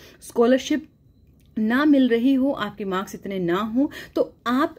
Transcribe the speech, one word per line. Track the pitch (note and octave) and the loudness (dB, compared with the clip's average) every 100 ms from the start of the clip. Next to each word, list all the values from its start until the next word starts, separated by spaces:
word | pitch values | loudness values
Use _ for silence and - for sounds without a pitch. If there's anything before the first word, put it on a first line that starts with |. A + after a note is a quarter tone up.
| - - | -20 -20
स्कॉलरशिप | - - A#3 C4 C4 D4 - _ _ _ _ _ _ - | -8 0 2 2 0 -4 -6 _ _ _ _ _ _ -6
ना | G#3+ B3 | -2 2
मिल | D4+ C#4+ B3+ | 4 4 4
रही | A#3 B3 | 2 2
हो, | C4+ C4+ | 2 0
आपके | - G#3 - | -2 -6 -8
मार्क्स | G3+ F#3 G3 | -6 -4 -6
इतने | G#3 G3 G3 | -10 -8 -4
ना | E3+ F3+ | -2 -2
हो, | A3 A3+ D4 - - - | -2 0 -2 -4 -8 -4
तो | - - - | -4 -4 -4
आप | B3+ D#4+ | -2 -2